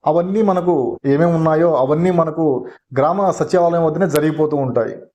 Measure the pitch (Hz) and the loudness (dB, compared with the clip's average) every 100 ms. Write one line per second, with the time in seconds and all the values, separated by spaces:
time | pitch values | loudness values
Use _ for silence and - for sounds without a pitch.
0 | 151 165 180 202 208 180 175 156 123 - | 0 0 0 0 0 0 0 0 -2 -4
1 | 139 143 170 165 160 156 170 143 131 151 | 0 2 2 2 0 2 2 2 0 2
2 | 180 170 160 156 156 123 - - _ 131 | 2 0 -2 0 0 0 -6 -18 _ -2
3 | 147 185 190 - 151 180 170 170 165 156 | 0 0 -2 -2 0 2 2 2 0 0
4 | 185 147 156 156 151 147 131 120 110 87 | 0 0 0 0 -2 0 -2 -2 -2 -8
5 | - | -18